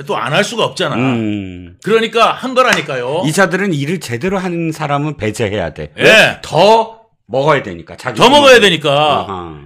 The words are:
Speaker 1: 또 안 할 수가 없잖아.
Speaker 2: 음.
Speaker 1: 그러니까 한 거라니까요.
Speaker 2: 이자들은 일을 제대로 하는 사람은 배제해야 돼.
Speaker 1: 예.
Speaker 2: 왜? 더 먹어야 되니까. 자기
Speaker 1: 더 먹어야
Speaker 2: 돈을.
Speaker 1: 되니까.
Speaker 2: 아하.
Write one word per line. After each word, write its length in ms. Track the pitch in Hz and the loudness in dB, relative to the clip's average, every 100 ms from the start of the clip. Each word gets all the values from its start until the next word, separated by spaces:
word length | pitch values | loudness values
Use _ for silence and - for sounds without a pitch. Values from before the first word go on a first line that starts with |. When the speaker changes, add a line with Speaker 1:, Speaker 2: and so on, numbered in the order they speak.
| 143 | -8
Speaker 1:
또 100 | 160 | -4
안 160 | 120 | -2
할 100 | 156 | 0
수가 220 | 208 233 | -2 -2
없잖아. 320 | 156 - 170 113 | -4 -2 -4 -2
Speaker 2:
음. 800 | 131 120 110 104 95 90 87 90 | 0 0 -2 -4 -8 -12 -16 -12
Speaker 1:
그러니까 480 | - 220 226 226 208 | -2 0 0 0 0
한 220 | 143 254 | 0 -4
거라니까요. 680 | 254 254 175 147 135 123 156 147 | 0 2 0 -2 -6 -4 -2 -2
Speaker 2:
이자들은 460 | 156 190 180 202 | 2 0 0 -2
일을 260 | 156 139 160 | -2 -2 -6
제대로 380 | - 117 170 190 | -6 -6 -4 -4
하는 340 | 185 170 165 | -4 -4 -4
사람은 440 | 156 151 143 147 151 | -4 -4 -2 -4 -4
배제해야 540 | 110 107 110 104 85 | -6 -2 -4 -2 -6
돼. 200 | 78 76 - | -8 -14 0
Speaker 1:
예. 40 | |
Speaker 2:
왜? 360 | 160 220 156 110 | 4 6 4 0
더 600 | - 143 196 226 220 - _ _ _ | -4 2 4 4 2 -8 _ _ _
먹어야 340 | 117 143 156 | -2 0 0
되니까. 340 | 104 87 78 87 | -2 -12 -16 -12
자기 220 | 127 110 | -10 2
Speaker 1:
더 100 | 214 | 4
먹어야 260 | 285 277 240 | 6 8 8
Speaker 2:
돈을. 40 | |
Speaker 1:
되니까. 280 | 208 165 147 139 151 - - | 6 2 0 2 2 0 -2
Speaker 2:
아하. 320 | 95 85 76 | -8 -10 -14